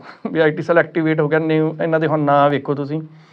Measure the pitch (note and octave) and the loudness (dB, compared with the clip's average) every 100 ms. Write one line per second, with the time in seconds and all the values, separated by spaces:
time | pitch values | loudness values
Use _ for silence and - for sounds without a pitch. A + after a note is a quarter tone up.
0 | - - - D#3+ D#3 F3 D#3 E3+ D#3+ E3+ | -12 -12 -6 0 2 0 0 2 2 0
1 | D#3+ D#3+ D3 D#3+ D#3+ D#3 D#3 D#3 E3+ D#3+ | 0 0 0 0 0 0 0 -2 -2 0
2 | D#3 D#3 C#3+ C#3+ C#3+ C#3 C#3+ C#3+ C#3+ D#3 | 0 0 2 4 4 0 -4 -6 -4 -8
3 | D#3 - - | -10 -18 -20